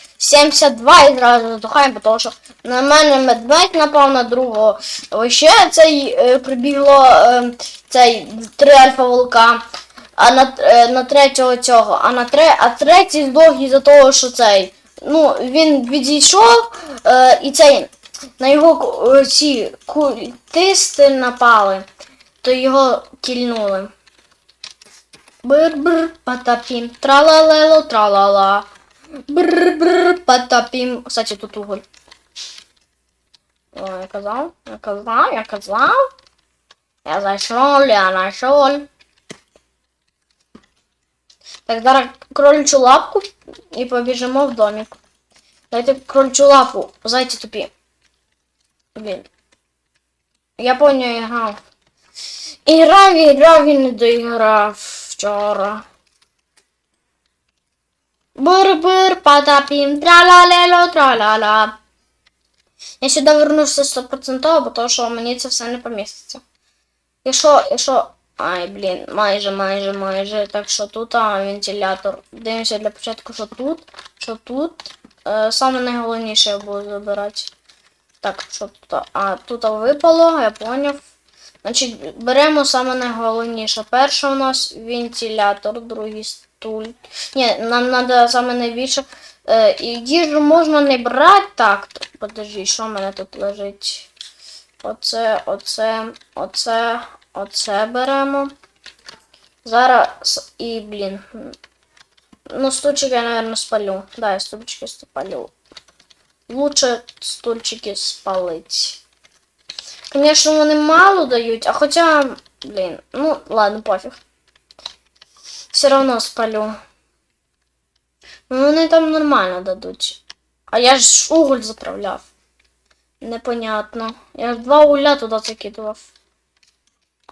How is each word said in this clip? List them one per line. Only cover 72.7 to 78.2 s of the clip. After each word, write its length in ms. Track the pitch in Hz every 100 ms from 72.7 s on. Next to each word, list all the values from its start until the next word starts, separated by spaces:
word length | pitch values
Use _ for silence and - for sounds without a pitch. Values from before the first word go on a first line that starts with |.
| 214
для 100 | 214
початку, 440 | - - 220 -
що 120 | 233 214
тут, 340 | - 269 330 _ - - _
що 180 | - 220
тут. 520 | - 254 330 - - - _ _ -
Е, 240 | 214 220
саме 280 | 226 262 262
найголовніше 720 | 247 240 233 226 226 214 214
я 80 | 202
буду 320 | 202 202 202
забирати. 520 | 202 208 202 208 - - - _ _ _ _ _ _